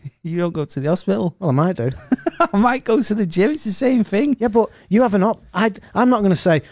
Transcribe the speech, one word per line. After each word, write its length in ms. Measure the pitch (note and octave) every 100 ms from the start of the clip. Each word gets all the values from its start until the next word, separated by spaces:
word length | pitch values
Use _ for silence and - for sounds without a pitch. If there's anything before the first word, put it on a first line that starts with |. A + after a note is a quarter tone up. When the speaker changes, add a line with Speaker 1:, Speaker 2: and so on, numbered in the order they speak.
| C#3+ - E3
Speaker 1:
You 120 | E3+
don't 140 | F3
go 120 | D#3+ D3
to 140 | -
the 100 | C#3
hospital. 460 | F#3 - G3+ F#3 -
Speaker 2:
Well, 140 | F3+
I 20 |
might 220 | C3 E3+ F3+
do. 160 | A#2+ - - B3+
Speaker 1:
<laughs> 220 | - - E4+
I 60 | G3+
might 260 | A#3+ C4
go 160 | - A3+
to 140 | A3
the 140 | G#3+ F#3+
gym. 240 | E3 G#3+
It's 120 | D4+
the 80 | A3
same 320 | F#3+ B3+ B3+
thing. 320 | G#3 G3 C#4+ C4+
Speaker 2:
Yeah, 80 | A#3
but 240 | A3 G#3+ - -
you 140 | G3+
have 100 | B3
an 80 | G3
op-, 220 | G3 G#3+ -
I'd, 260 | F3+ A3 - -
I'm 160 | - B3+
not 140 | A#3+
gonna 120 | G3 F3
say, 280 | F#3 D#3 -